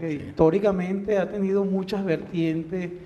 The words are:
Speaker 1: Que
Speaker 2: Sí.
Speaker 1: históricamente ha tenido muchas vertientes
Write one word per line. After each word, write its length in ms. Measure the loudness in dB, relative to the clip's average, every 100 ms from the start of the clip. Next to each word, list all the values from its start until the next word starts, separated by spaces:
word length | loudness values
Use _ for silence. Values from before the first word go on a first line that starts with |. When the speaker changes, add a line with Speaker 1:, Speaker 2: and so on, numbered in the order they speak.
Speaker 1:
Que 100 | -6
Speaker 2:
Sí. 140 | -6 -6
Speaker 1:
históricamente 840 | 4 4 6 2 2 0 -2 0 0
ha 140 | 0
tenido 340 | 0 0 2
muchas 400 | 2 0 -2 -2
vertientes 840 | 0 -2 -2 -2 0 0 -4 -4 -6 -8